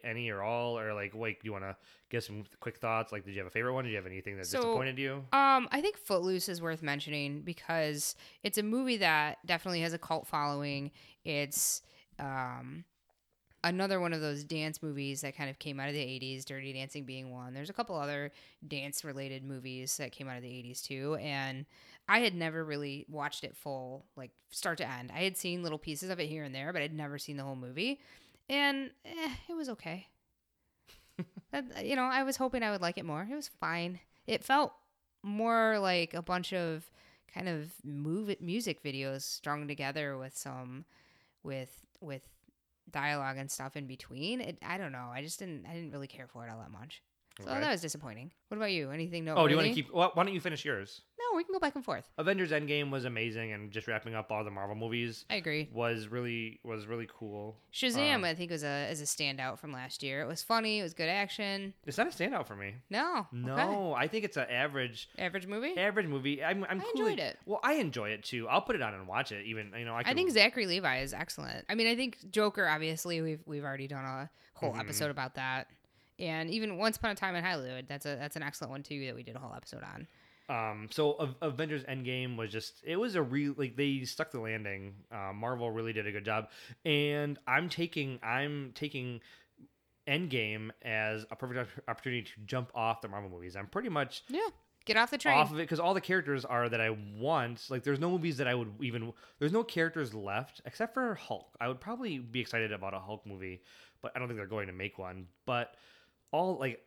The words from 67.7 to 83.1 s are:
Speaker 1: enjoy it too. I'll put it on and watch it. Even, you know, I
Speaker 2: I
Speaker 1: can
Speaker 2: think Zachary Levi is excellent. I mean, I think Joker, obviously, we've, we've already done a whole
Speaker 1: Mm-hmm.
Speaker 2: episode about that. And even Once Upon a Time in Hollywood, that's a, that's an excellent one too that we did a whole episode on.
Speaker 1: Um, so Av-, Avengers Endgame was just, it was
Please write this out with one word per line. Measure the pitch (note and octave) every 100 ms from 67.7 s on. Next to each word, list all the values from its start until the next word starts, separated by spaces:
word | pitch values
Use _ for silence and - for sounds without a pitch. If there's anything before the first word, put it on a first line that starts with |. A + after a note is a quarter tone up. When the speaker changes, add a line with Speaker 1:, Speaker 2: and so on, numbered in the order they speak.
| D4+
Speaker 1:
enjoy | F3 B2 G#2
it | G#2
too. | - B2 A2+
I'll | D#3
put | - G#3
it |
on | A2+
and | G2 F#2
watch | G#2+ C3+
it. | G#2 G#2
Even, | A2 G#2 A2
you | A#2
know, | A#2
I |
Speaker 2:
I |
Speaker 1:
can | B2+ C4+
Speaker 2:
think | F#4
Zachary | A3 G#3+ B3+ G3
Levi | F3 E3+ B2+
is | C3+ -
excellent. | E3+ - C3+ - -
I |
mean, | A3 A3+
I | A#3
think | C4 - F#3+
Joker, | G#3+ G#3 G#3 F3
obviously, | D#3 D#3 D#3+ F3 E3
we've, | D#3+ D3+ D3+
we've | D3
already | C#3+ C3+ C#3
done | C#3 C3+
a | C3 D3+ - -
whole | - D#3
Speaker 1:
Mm-hmm. | A2+
Speaker 2:
episode | - G#2 D3+
about | C#3+ C3
that. | - C3 C3 - - _ _ _ -
And | F3 D#3+ D#3+
even | A3 G#3+ F3+
Once | A3 G#3+
Upon | A3+
a | G3+
Time | F#3+ F3
in |
Hollywood, | F3+ E3 B2+ B2+ C3
that's | C#3+ D3
a, | C#3
that's | D3 D#3
an |
excellent | C#3+ - C#3
one | C3+
too | C#3+ C#3+ C3
that | A#2
we |
did | B2 B2+
a |
whole | B2+ G#2+
episode | - A#2+
on. | G2 F#2+ E3 - - _ -
Speaker 1:
Um, | B2 A2 G#2+ G#2+
so | - D3 D3
Av-, | D3 B2+
Avengers | D#3 C3 D#3 D3+ C3
Endgame | C3 B2 B2+ B2+ A#2
was | A2
just, | A2 - - -
it | F3
was | A#3+